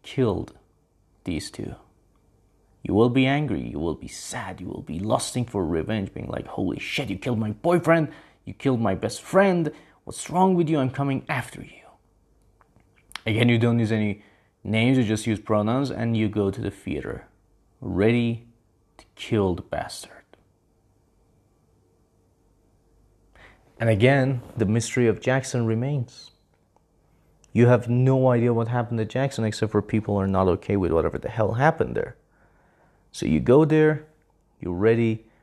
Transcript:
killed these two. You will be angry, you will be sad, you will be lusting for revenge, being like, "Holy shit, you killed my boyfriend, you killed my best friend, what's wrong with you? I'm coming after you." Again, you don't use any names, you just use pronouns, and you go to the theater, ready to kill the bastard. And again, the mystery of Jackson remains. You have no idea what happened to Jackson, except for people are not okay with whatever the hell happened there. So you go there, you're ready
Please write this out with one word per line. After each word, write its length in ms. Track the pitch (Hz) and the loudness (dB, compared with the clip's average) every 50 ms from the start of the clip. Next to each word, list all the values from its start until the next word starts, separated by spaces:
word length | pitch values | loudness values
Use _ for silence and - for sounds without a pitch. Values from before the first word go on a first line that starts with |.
| - | -18
killed 500 | - - 135 127 107 90 87 - - - - _ _ _ _ _ _ _ _ _ _ _ _ - | -8 -2 0 0 0 0 -2 -6 -10 -14 -20 _ _ _ _ _ _ _ _ _ _ _ _ -8
these 260 | - - - - - | -6 -6 -6 -8 -10
two. 260 | - - - - - - - _ _ _ _ _ _ _ _ _ _ _ _ _ _ _ _ _ _ _ - | -12 -12 -12 -12 -12 -14 -20 _ _ _ _ _ _ _ _ _ _ _ _ _ _ _ _ _ _ _ -4
You 100 | - 95 | 0 2
will 160 | 104 117 123 | 4 4 4
be 160 | 120 135 131 | 4 2 2
angry, 360 | 131 139 147 151 123 95 69 | 2 0 0 -2 -2 -4 -6
you 180 | 58 60 - 73 | -6 -8 -8 -6
will 160 | 80 85 76 | -4 -4 -4
be 120 | - - | -6 -10
sad, 540 | - - - - - - 120 101 95 92 - | -16 -16 -16 -14 -12 -12 -12 -12 -12 -14 -14
you 60 | 90 | -12
will 140 | - - - | -12 -12 -12
be 160 | - - 76 | -10 -10 -8
lusting 480 | 85 101 110 123 - - - - 123 117 | -6 -4 -2 -2 -2 -2 -4 -4 -6 -6
for 200 | - - 101 87 | -4 -4 -4 -2
revenge, 480 | 78 85 80 80 110 110 104 98 - - | -2 -2 -2 -2 -2 -4 -4 -6 -6 -8
being 160 | - - - | -10 -10 -8
like, 180 | - - - | -8 -8 -10
"Holy 320 | - - - 98 87 - - | -8 -6 -6 -4 -4 -4 -6
shit, 300 | - - - - 131 98 | -8 -8 -6 -6 -6 -6
you 80 | 95 | -6
killed 200 | 95 - 127 120 | -6 -4 -4 -2
my 140 | 107 110 107 | -2 -2 -4
boyfriend, 560 | 107 - - 170 180 165 170 175 165 165 147 - - - - - _ _ - | -6 -2 0 2 2 2 4 4 2 2 2 -2 -6 -14 -20 -20 _ _ -18
you 80 | 104 98 | -18 -10
killed 260 | - - 135 127 113 | -4 -2 0 0 0
my 160 | 113 98 95 | 0 0 -2
best 260 | 90 110 107 - - | -2 -4 -6 -8 -8
friend, 500 | - - 170 190 202 196 180 175 160 151 - - - _ _ _ - | -6 0 2 4 4 4 4 2 0 -4 -6 -10 -20 _ _ _ -18
what's 240 | - - - - - | -16 -14 -14 -10 -4
wrong 260 | 165 180 190 190 185 | 0 2 4 4 4
with 140 | 175 170 147 | 2 2 2
you? 100 | 160 143 | 2 0
I'm 100 | 131 127 | 0 -2
coming 360 | 131 143 139 139 135 - - | -2 -2 -4 -2 -4 -4 -4
after 340 | - 147 127 - - - - | -4 -6 -6 -6 -8 -12 -16
you." 240 | - - - - - - - _ _ _ _ _ _ _ _ _ _ _ _ _ _ _ _ _ _ _ _ _ _ _ - - - | -18 -18 -20 -20 -20 -20 -20 _ _ _ _ _ _ _ _ _ _ _ _ _ _ _ _ _ _ _ _ _ _ _ -16 -8 -4
Again, 240 | 120 104 113 123 120 | -2 0 2 2 4
you 80 | 120 | 4
don't 220 | 113 120 120 117 117 | 4 2 2 2 2
use 120 | 113 104 | 0 0
any 320 | 113 107 107 104 101 - - _ _ _ _ _ _ _ - | 0 0 0 -2 -4 -6 -12 _ _ _ _ _ _ _ -6
names, 340 | 101 107 110 117 127 135 | -2 0 2 2 4 2
you 60 | 131 117 | 2 2
just 240 | 101 110 104 - | 0 0 -2 -2
use 120 | 113 107 95 | -2 -4 -4
pronouns, 520 | - - 107 104 104 110 123 135 143 127 | -2 -2 0 0 0 0 -2 -2 -4 -4
and 240 | - - 117 117 113 | -6 -4 -4 -2 -2
you 140 | 110 110 104 | 0 -2 -2
go 200 | 107 107 98 98 | 0 0 -2 -2
to 120 | 95 110 | -2 -4
the 100 | 104 98 | -6 -8
theater, 560 | - - - - 73 71 - - - - - - _ _ _ _ _ _ _ _ _ - | -8 -10 -10 -8 -8 -8 -8 -8 -10 -12 -14 -20 _ _ _ _ _ _ _ _ _ -14
ready 680 | 123 104 90 90 104 113 120 120 117 117 113 113 - - _ _ _ _ _ _ _ _ _ | -10 -6 -2 2 2 2 2 2 0 -2 -4 -6 -10 -20 _ _ _ _ _ _ _ _ _
to 80 | _ - _ _ | _ -20 _ _
kill 380 | - - - 120 104 98 92 90 | -14 -6 -2 0 2 2 2 0
the 100 | 92 - | -4 -6
bastard. 600 | - - 82 - - - - - - - - _ _ _ _ _ _ _ _ _ _ _ _ _ _ _ _ _ _ _ _ _ _ _ _ _ _ _ _ _ _ _ _ _ _ _ _ _ _ _ _ _ _ _ _ _ _ _ _ _ _ _ _ _ _ _ _ _ _ _ _ _ _ _ - - - - _ _ _ _ - | -8 -8 -8 -8 -10 -12 -16 -18 -18 -20 -20 _ _ _ _ _ _ _ _ _ _ _ _ _ _ _ _ _ _ _ _ _ _ _ _ _ _ _ _ _ _ _ _ _ _ _ _ _ _ _ _ _ _ _ _ _ _ _ _ _ _ _ _ _ _ _ _ _ _ _ _ _ _ _ -20 -20 -20 -20 _ _ _ _ -2
And 80 | 117 113 | 2 2
again, 520 | 110 98 117 131 139 139 127 135 131 120 - - - | 4 6 6 6 6 6 4 2 0 -4 -6 -8 -2
the 100 | 123 110 | -2 0
mystery 420 | 92 110 117 - - - 127 120 | 2 2 0 0 -2 0 2 2
of 120 | 113 101 - | 2 2 2
Jackson 460 | - 127 131 135 127 - - 123 117 | 0 0 0 0 -2 -2 -2 -2 0
remains. 680 | 113 110 113 127 139 147 135 117 - - - - - _ _ _ _ _ _ _ _ _ _ _ _ _ _ _ _ _ _ _ _ _ _ _ _ | 0 0 -2 -2 -2 -2 -4 -4 -6 -10 -20 -20 -20 _ _ _ _ _ _ _ _ _ _ _ _ _ _ _ _ _ _ _ _ _ _ _ _
You 160 | - 113 120 | 4 6 6
have 220 | 120 123 110 - 117 | 6 6 4 2 2
no 400 | 120 123 127 131 131 131 131 127 | 2 2 4 4 4 4 4 4
idea 240 | 123 117 117 123 117 | 4 4 2 2 2
what 160 | 113 113 113 | 0 0 -2
happened 300 | 123 123 117 117 117 110 | -2 -2 -2 -2 -2 -4
to 60 | 110 | -4
Jackson, 380 | 101 - 127 139 135 - 117 113 | -2 -2 -2 -2 -2 -2 -2 -2
except 300 | 107 - - 113 104 - | -2 -2 -2 -2 0 0
for 80 | 104 | 0
people 340 | 101 - - 107 107 - 101 | 0 0 -2 -2 0 0 -2
are 100 | 98 95 | 0 0
not 220 | 98 95 95 95 | 2 2 4 4
okay 300 | 92 85 - - - 101 | 4 2 0 0 -2 0
with 160 | 98 92 - 80 | 0 0 2 2
whatever 240 | 82 78 85 - | 2 2 0 -2
the 120 | - - - | -6 -8 -6
hell 240 | - 113 107 98 113 | -2 -2 -2 0 0
happened 400 | 120 139 160 160 - - 60 - | 2 2 2 2 0 -2 -2 -2
there. 200 | - - - - _ _ _ _ _ _ _ _ _ _ _ _ _ _ _ _ _ _ _ | -6 -6 -6 -10 _ _ _ _ _ _ _ _ _ _ _ _ _ _ _ _ _ _ _
So 140 | - - - | -10 -6 -2
you 140 | 64 78 76 | 0 0 2
go 260 | 64 - 127 151 160 | 4 6 6 6 6
there, 400 | 147 156 156 156 156 156 147 - - _ _ _ _ _ _ _ _ _ - | 6 4 4 4 4 2 -2 -6 -14 _ _ _ _ _ _ _ _ _ -12
you're 140 | - 90 87 | -10 -8 -4
ready 520 | 87 104 113 117 117 117 113 110 110 - _ _ _ | 0 2 2 4 4 2 0 0 -2 -8 _ _ _